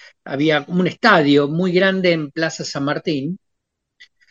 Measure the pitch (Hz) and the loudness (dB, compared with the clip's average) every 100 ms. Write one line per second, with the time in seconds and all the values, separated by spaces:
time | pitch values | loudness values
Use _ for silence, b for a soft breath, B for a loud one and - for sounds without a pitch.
0 | B B - 135 156 151 143 175 175 - | B B -8 -2 0 0 0 -2 -2 2
1 | 226 185 143 143 143 165 185 175 190 190 | 4 4 4 4 2 -2 -2 0 0 0
2 | 180 165 147 160 160 - 147 143 139 147 | 0 0 -4 -6 -6 -6 -10 -6 -6 -4
3 | - 147 147 190 _ _ _ _ _ _ | -4 -4 -6 -8 _ _ _ _ _ _
4 | B _ b | B _ b